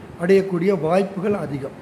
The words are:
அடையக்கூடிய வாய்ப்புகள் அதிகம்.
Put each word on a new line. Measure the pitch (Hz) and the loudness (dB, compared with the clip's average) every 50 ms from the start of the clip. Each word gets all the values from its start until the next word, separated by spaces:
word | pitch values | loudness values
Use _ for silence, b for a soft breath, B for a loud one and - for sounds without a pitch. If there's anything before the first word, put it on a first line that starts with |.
| - - - - | -16 -16 -8 -2
அடையக்கூடிய | 170 180 196 190 185 196 185 170 170 196 196 165 | 2 4 4 4 4 2 0 0 2 2 2 2
வாய்ப்புகள் | 156 156 175 196 202 190 - 185 175 214 208 | 2 2 2 2 2 0 -4 -4 -2 -2 -2
அதிகம். | 190 156 139 143 135 135 - - - | -2 -2 -4 -6 -6 -8 -10 -12 -14